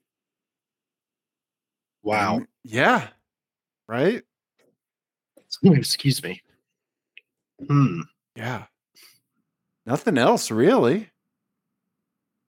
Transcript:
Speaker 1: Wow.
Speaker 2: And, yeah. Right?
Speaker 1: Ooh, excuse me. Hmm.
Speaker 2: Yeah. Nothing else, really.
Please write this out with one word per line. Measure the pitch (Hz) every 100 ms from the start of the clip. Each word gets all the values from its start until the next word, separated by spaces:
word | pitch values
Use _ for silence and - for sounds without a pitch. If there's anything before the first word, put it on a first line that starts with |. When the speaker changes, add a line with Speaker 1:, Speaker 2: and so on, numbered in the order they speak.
| _ _ _ _ _ _ _ _ _ _ _ _ _ _ _ _ _ _ _ _
Speaker 1:
Wow. | 104 107 101 113
Speaker 2:
And, | - _
yeah. | 123 110 175 240 120 _ _ _ _ _ _ _ -
Right? | 117 165 233 - _ _ _ _ _ _ _ _ _ _ _ - -
Speaker 1:
Ooh, | 196
excuse | 143 - - 143 127
me. | 90 92 _ _ _ _ _ _ _ _ _ _ _ - 139
Hmm. | 143 123 85 76 _ _ 117
Speaker 2:
Yeah. | 113 113 - _ _ _ - _ _ _ _ _ _ _ -
Nothing | 139 240 139
else, | 139 240 -
really. | 110 156 254 123 185 220 _ _ _ _ _ _ _ _ _ _ _ _ _